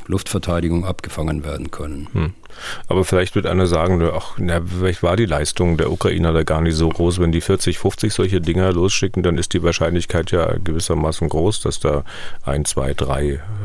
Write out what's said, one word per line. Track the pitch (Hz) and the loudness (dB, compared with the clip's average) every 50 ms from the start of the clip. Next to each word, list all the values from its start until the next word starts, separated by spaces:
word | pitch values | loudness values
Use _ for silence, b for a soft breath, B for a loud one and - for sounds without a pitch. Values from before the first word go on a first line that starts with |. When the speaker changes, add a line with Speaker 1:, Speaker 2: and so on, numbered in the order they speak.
| B - | B -4
Speaker 1:
Luftverteidigung | 90 98 - - - 95 - - 85 85 82 85 85 85 90 | -4 -4 -4 -2 -4 -4 -2 0 -2 0 0 0 0 0 0
abgefangen | 92 90 - - 92 - - 78 80 78 76 71 | -2 -4 -6 -8 -10 -6 -4 -4 -2 -4 -4 -4
werden | 76 71 67 - - | -6 -8 -8 -8 -8
können. | - - 73 73 73 69 71 71 - | -8 -8 -8 -8 -8 -10 -10 -6 -4
Speaker 2:
Hm. | - 85 - - - - B B B B B B B B - | -2 -2 -2 -4 -8 -16 B B B B B B B B -2
Aber | 90 92 92 | 0 0 2
vielleicht | - - 92 90 92 - | 2 2 2 2 2 0
wird | 104 - | -2 0
einer | 80 85 92 92 90 | 2 2 2 2 2
sagen, | 87 80 82 92 92 87 | 2 2 2 2 2 2
"Nö, | 82 82 | 2 2
ach, | 80 82 - - - - | 0 -2 -4 -4 -4 -2
na, | 101 90 85 85 85 | 0 0 0 0 -2
vielleicht | 90 92 90 92 92 87 - - | -2 -4 0 0 0 0 2 2
war | 87 87 | 2 2
die | 101 117 98 | 2 2 2
Leistung | 78 73 76 - - - 92 87 85 78 | 2 0 -2 -2 0 2 2 2 4 2
der | 78 - | 2 0
Ukrainer | 87 - - 101 85 85 85 82 82 | 0 0 0 0 2 2 2 2 4
da | 80 | 2
gar | 80 - 78 78 | 2 2 2 2
nicht | 82 82 80 | 2 2 2
so | 78 82 80 | 2 2 2
groß." | - - 85 87 87 90 | 2 2 2 2 2 2
Wenn | 87 82 | 2 2
die | 82 82 | 2 0
vierzig, | - - 98 92 - 92 87 - | 2 2 0 2 2 0 0 0
fünfzig | - 98 - - - 110 - | 0 -2 0 0 -2 -2 0
solche | - 95 95 101 90 | 0 0 2 2 2
Dinger | 82 82 85 90 92 95 90 | 2 2 2 2 2 2 4
losschicken, | 85 87 95 - - - 95 - 95 | 4 2 2 2 2 0 0 0 2
dann | 90 90 85 85 | 2 2 2 2
ist | 87 - - | 0 0 0
die | 87 | 0
Wahrscheinlichkeit | 82 85 82 - 82 82 87 87 82 - - 85 80 - | 2 2 2 2 0 0 2 0 0 0 0 -2 0 2
ja | - 87 82 82 80 82 | 2 2 2 2 0 0
gewissermaßen | - - 82 85 82 - 85 78 78 78 78 - 82 76 | 0 0 0 0 0 0 0 0 0 0 0 -2 -2 0
groß, | - 78 82 87 - - | 0 2 2 2 0 0
dass | - 76 73 - | -2 -4 -4 0
da | - 78 73 71 - B B B B B B B - | 0 0 0 0 -2 B B B B B B B -2
ein, | 67 69 73 71 | -2 -2 0 -2
zwei, | - - 80 67 67 69 | -2 -2 -2 -2 0 0
drei | - - 67 67 67 71 73 69 69 78 101 107 101 | 0 0 0 0 0 0 -2 -2 -4 -6 -8 -8 -8